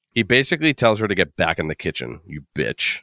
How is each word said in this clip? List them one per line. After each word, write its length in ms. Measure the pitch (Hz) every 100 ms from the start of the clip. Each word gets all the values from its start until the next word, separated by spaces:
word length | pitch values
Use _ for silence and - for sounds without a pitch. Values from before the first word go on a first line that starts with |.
| _
he 100 | 120
basically 500 | 101 123 135 160 156
tells 280 | 143 120 107
her 80 | 107
to 60 | 95
get 180 | 85
back 240 | - 82 82
in 80 | 80
the 80 |
kitchen, 460 | - 85 - 60 60
"You 180 | - 76 69 -
bitch." 440 | 60 - - -